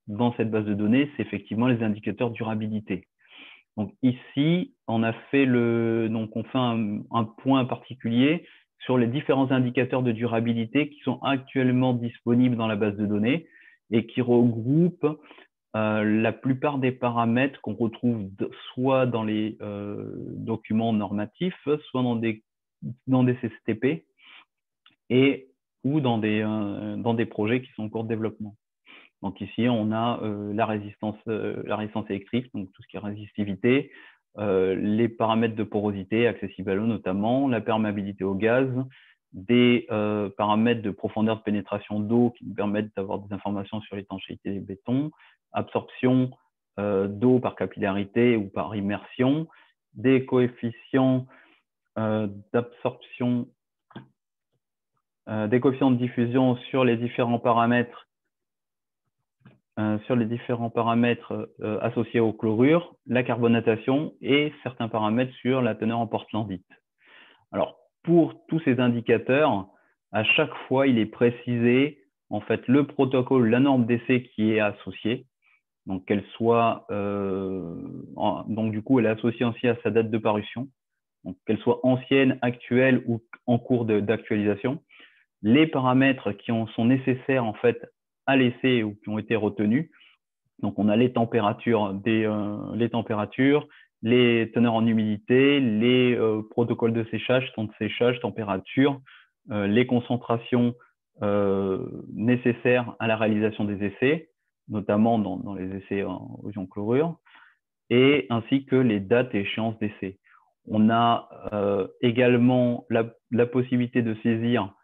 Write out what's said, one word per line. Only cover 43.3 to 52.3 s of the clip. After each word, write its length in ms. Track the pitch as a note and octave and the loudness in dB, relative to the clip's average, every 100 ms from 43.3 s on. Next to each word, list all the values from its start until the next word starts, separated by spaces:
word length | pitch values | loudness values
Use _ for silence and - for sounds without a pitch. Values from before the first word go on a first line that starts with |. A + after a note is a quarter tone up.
informations 480 | G2+ G2+ G2+ G2+ A2 | -10 -6 -6 -6 -10
sur 140 | - G2+ | -10 -12
l'étanchéité 560 | G2 F#2+ - F2+ - | -10 -12 -12 -12 -10
des 80 | G2 | -8
bétons, 520 | G2 F#2+ - C3 D3+ - _ _ _ | -10 -10 -4 -2 -2 -8 _ _ _
absorption, 800 | - G#2+ A#2 - - B2+ B2+ B2+ C3 _ _ _ - | -6 -4 -4 -6 -2 2 2 0 -4 _ _ _ -6
euh, 280 | G#2 G2 G2 | -2 0 -2
d'eau 320 | G2+ B2 B2+ | 0 4 4
par 160 | B2 - | 2 -4
capillarité 800 | G2 - G2+ G2 G2 A#2 A#2+ A2+ | -6 -4 -2 -2 -2 2 2 2
ou 140 | G2+ | -2
par 260 | - E2+ G#2+ | -6 -6 -4
immersion, 720 | G2 G2+ - - B2+ D3+ D#3+ _ _ _ _ | -4 -4 -6 -2 0 0 -4 _ _ _ _
des 320 | A#2 B2 C3 C3 | -4 2 2 2
coefficients, 1000 | B2+ B2 - A#2+ - - C3+ C3 C3 C3 - _ _ _ _ _ - | 0 0 -2 -8 -8 -4 0 2 2 -2 -14 _ _ _ _ _ -4
euh, 300 | A2 G#2+ G#2 | -2 0 -2